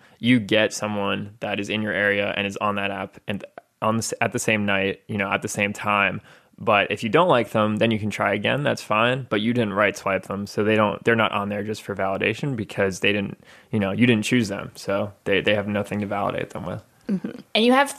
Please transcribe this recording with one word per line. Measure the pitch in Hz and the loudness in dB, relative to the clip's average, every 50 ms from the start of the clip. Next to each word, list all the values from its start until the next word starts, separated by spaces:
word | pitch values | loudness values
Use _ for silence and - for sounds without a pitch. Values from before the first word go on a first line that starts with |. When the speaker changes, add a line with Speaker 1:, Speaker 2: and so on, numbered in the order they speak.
| _ _ _ _ | _ _ _ _
Speaker 1:
You | 113 120 127 120 | 2 4 4 4
get | 104 95 107 107 110 101 - | 4 4 4 4 4 2 0
someone | - - 107 104 104 98 98 98 101 104 101 104 - | -2 -4 -4 -2 -2 -2 -2 -2 -2 -4 -8 -10 -8
that | - 104 101 101 | -6 -4 -4 -4
is | 101 - | -4 -4
in | 101 107 107 | -4 -2 -2
your | 104 82 | -2 0
area | 92 104 101 101 101 101 101 - | 2 2 2 2 2 0 0 -2
and | - 101 | -2 -4
is | 101 98 | -4 -4
on | - 104 104 101 | -2 -2 -2 0
that | 101 98 98 | -2 -2 -4
app | 98 95 95 95 - - - - | -4 -6 -8 -10 -12 -12 -10 -8
and | 104 95 - - _ - - _ _ _ 107 | -8 -8 -10 -12 _ -20 -20 _ _ _ 0
on | 110 110 | 0 0
the | 113 107 | 0 -2
s-, | - - - | -4 -2 -2
at | 117 107 - | -2 -2 -2
the | 120 | -2
same | - - 110 104 104 | 0 2 2 2 2
night, | 101 101 95 98 98 92 - _ - | 2 2 2 2 0 -2 -4 _ -6
you | 110 101 | -4 -4
know, | 98 98 | 0 0
at | 101 98 - | 0 -2 -2
the | 107 | -4
same | - 107 101 101 101 | -2 0 0 0 -2
time. | - - 104 104 101 98 92 92 107 - - - - _ _ _ - | -4 -2 0 2 2 2 2 0 -4 -8 -14 -20 -20 _ _ _ -6
But | 101 113 110 101 92 - | 0 2 4 4 2 2
if | - - - | -2 -4 -2
you | 110 | 2
don't | 117 156 180 180 | 2 4 4 6
like | 143 120 110 - | 4 4 2 0
them, | - 113 107 107 107 | 0 0 2 2 2
then | 107 113 113 113 | 2 2 2 2
you | 104 | 0
can | 107 107 | -2 -4
try | - - 104 101 101 | -4 -2 0 0 0
again. | 104 104 117 120 135 147 | 0 0 0 0 0 0
That's | 127 113 - - | -2 -2 -2 -2
fine. | - 107 107 113 123 127 135 127 - | -2 0 2 2 2 0 -2 -2 -2
But | - 107 | -2 0
you | 104 117 120 | 0 2 2
didn't | 120 117 104 98 | 2 0 0 2
right | 98 107 98 95 | 2 2 2 2
swipe | - - 98 95 92 - | 0 -2 -2 -2 -2 -2
them, | - 98 98 101 | -4 -6 -8 -8
so | - - - 104 | -4 -2 0 2
they | 104 110 | 2 4
don't, | 110 107 104 - - - | 4 4 2 0 0 2
they're | 117 117 | 2 4
not | 113 110 95 | 4 4 2
on | - 104 101 101 | 2 -2 -2 -2
there | 104 101 104 | -4 -4 -4
just | 110 110 - - | -6 -8 -8 -8
for | - 101 | -8 -4
validation | 98 95 95 98 95 98 98 110 - - 147 135 | -2 -2 -2 0 0 0 0 0 -2 -4 -4 -4
because | - 101 - - - 101 98 90 - | -4 -6 -6 -4 -2 -2 -2 -2 0
they | - 101 104 | 0 0 0
didn't, | 104 98 87 - - _ - - - - _ | 0 -2 -4 -8 -12 _ -20 -20 -20 -12 _
you | - 110 | -2 -2
know, | 98 95 98 | -2 0 2
you | 101 120 | 2 4
didn't | 123 117 107 104 | 4 4 4 2
choose | - 123 123 113 95 | 0 0 0 0 0
them, | 98 98 - - - | -4 -6 -10 -12 -14
so | - - - 98 101 107 101 - _ _ | -10 -6 -4 -2 -2 -2 -4 -8 _ _
they, | 101 98 92 | 0 0 2
they | 82 107 104 | 4 2 2
have | 104 98 107 | 2 0 -2
nothing | 104 101 101 - 110 104 | -2 -2 -2 -2 -4 -4
to | 104 | -4
validate | 98 104 98 98 98 - - - - | -2 -2 -2 -2 -2 -2 -4 -6 -8
them | - - - | -8 -10 -8
with. | 85 101 110 - _ _ _ _ - | -8 -8 -8 -10 _ _ _ _ -4
Speaker 2:
Mm-hmm. | 202 180 - - - - - _ - | -4 -4 -4 -8 -12 -14 -10 _ -2
Speaker 3:
And | 214 220 | 2 2
you | 240 254 | 4 4
have | 269 285 269 - | 4 2 0 -4